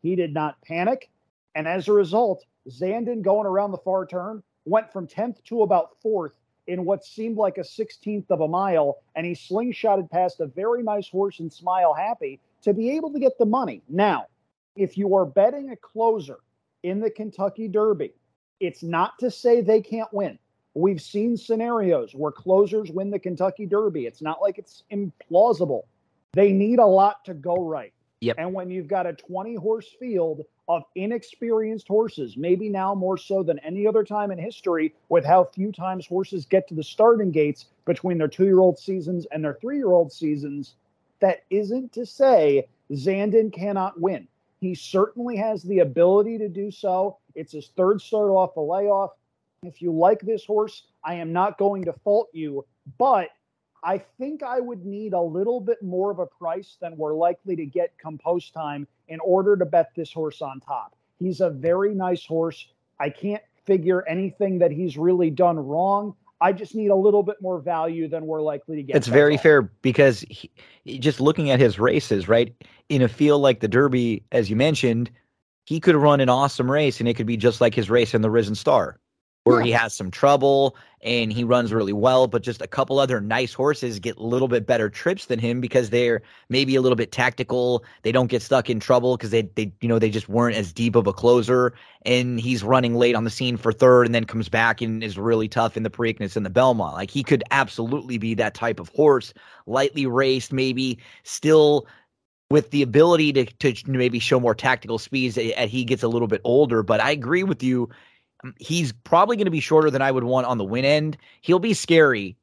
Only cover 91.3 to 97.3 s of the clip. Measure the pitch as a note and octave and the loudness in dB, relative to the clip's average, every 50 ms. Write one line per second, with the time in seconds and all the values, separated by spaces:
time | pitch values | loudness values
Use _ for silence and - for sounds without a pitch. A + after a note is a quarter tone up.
91.3 | B2 B2 G#2+ A#2 B2+ B2+ B2+ A#2+ - - - - - _ _ A#2 B2 B2 B2 B2 | 4 4 4 2 2 2 2 0 -2 -6 -20 -20 -20 _ _ 0 0 0 0 -2
92.3 | B2 A2+ A2+ B2 B2+ A2+ F#2+ G#2+ C3 C3 B2 A#2 A#2 A#2+ B2 A#2+ A#2+ A2 A2+ A2+ | -4 -4 -4 -4 -4 -4 0 2 2 2 2 2 2 2 2 4 2 0 -2 -4
93.3 | - - B2+ B2 A#2+ A2 - A#2 A2 - C3 B2+ B2 B2 B2 A#2 A#2+ A#2 A2+ - | -4 -4 -4 -4 -4 -2 -2 -2 2 4 6 8 8 8 6 4 2 -2 -2 -2
94.3 | - A2+ G#2+ - - A2 A2+ A#2 A2+ - A#2+ A2+ A2 A2 A2 G#2+ F2+ F#2+ G#2 A#2 | -6 -6 -4 -2 0 0 2 2 0 -2 -4 -6 -6 -6 -8 -8 -8 -4 0 0
95.3 | A2+ A2 A2 G#2+ - B2 A2+ A2+ - A2+ A2 G#2+ - - A#2 A2+ A2 - G#2+ F2+ | 0 0 0 -2 0 0 -2 0 -2 -4 -6 -6 -4 -4 -4 -4 -4 -4 -8 -6
96.3 | - A2+ G2+ F#2 F2+ A#2 C3 C3 B2 G#2+ F2+ D2 C#2+ E2+ G2+ - - - B2 - | -6 -6 -6 0 2 2 4 4 2 0 -4 -6 -6 -8 -10 -6 -6 -8 0 0